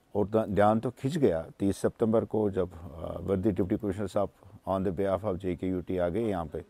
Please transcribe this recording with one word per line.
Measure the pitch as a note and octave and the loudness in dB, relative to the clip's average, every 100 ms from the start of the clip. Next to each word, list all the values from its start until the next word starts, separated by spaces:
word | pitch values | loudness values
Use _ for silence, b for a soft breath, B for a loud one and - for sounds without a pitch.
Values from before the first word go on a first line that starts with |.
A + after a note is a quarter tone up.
| _ | _
और | G2+ G2+ | -2 2
ध-, | A2 G2+ | 0 2
ध्यान | G2 G#2 A2 | 6 6 6
तो | B2+ | 0
खिंच | - C3+ E3 | -4 -4 2
गया। | A#2 D#2+ D2 - | 4 2 -4 -2
तीस | G2 - | 0 2
सितंबर | D#3 - A2+ A2 | -2 0 2 2
को | G#2 A2 G#2+ | 0 0 0
जब, | F#2+ F2+ | 0 -4
अ, | E2 E2 D#2+ E2+ E2+ | -6 -16 -12 -10 -8
वर्दी | F2+ F#2+ G#2+ | -2 0 0
डिप्टी | F#2+ F#2 G#2 | 0 0 -2
कमिश्नर | G#2 F#2+ G2 | -2 -4 -4
साहब | G#2 F#2+ _ - - - | -2 -2 _ -20 -16 -4
on | F#2+ | -2
the | F#2+ F2 | -2 -2
behalf | G2 F#2+ G#2 | 0 0 -2
of | F2+ | -4
J | F#2 F2 | -4 -2
K | F#2 F2+ | -2 -2
U | E2+ | -2
T | F#2 | 0
आ | F2 | 0
गए | F#2+ A2+ | 0 -2
यहाँ | F#2 D#2+ | -2 -4
पे, | D#2+ | -8